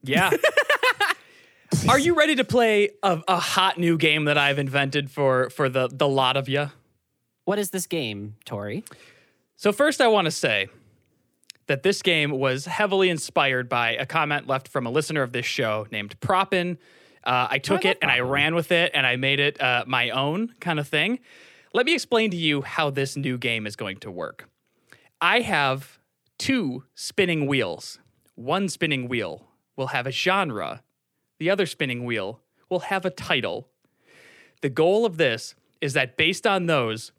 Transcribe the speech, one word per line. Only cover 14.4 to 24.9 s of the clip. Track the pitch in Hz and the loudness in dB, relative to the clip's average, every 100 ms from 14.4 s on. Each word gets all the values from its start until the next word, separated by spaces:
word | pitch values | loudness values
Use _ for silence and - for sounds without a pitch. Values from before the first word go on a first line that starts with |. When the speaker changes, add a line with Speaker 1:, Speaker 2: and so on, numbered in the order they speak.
| - | -2
Speaker 1:
left | 135 - | -4 -4
from | 143 120 | -6 -2
a | |
listener | 135 151 156 | -2 0 -2
of | 127 | -2
this | 120 120 | -4 -4
show | - 113 107 107 | -2 -2 -2 -6
named | 107 101 - | -8 -10 -8
Proppin. | - 185 190 185 175 175 _ - _ _ | 0 0 2 0 -2 -6 _ -20 _ _
Uh, | - 127 127 | -2 0 0
I | 135 | -2
took | - 190 185 | 0 2 2
Speaker 2:
I | |
Speaker 1:
it | 190 | 2
Speaker 2:
love | |
Speaker 1:
and | 151 | 2
I | 123 | 2
Speaker 2:
Proppin. | 127 | 2
Speaker 1:
ran | 139 147 170 | 0 2 0
with | 160 | 0
it | 170 170 147 | 2 2 2
and | 131 | 0
I | 127 | 0
made | 135 139 | 0 2
it, | 143 147 | 0 0
uh, | 131 123 123 | 0 0 0
my | 127 120 | -2 0
own | 120 139 170 233 - | 0 -2 -2 -6 -6
kind | 175 156 | -4 -4
of | 143 | -2
thing. | 151 175 254 _ - - - _ | -2 0 -4 _ -20 -20 -20 _
Let | 220 254 | 0 0
me | |
explain | 330 - 233 220 | 0 0 2 2
to | 175 | 0
you | 160 143 | 0 0
how | 135 - 151 | -2 -2 -2
this | 139 135 - | -2 -4 -4
new | 139 123 | -4 -2
game | 120 113 104 | -2 -4 -6
is | 104 | -8
going | 104 98 | -10 -10
to | 110 | -12
work. | 87 80 - - _ _ _ _ | -10 -10 -12 -20 _ _ _ _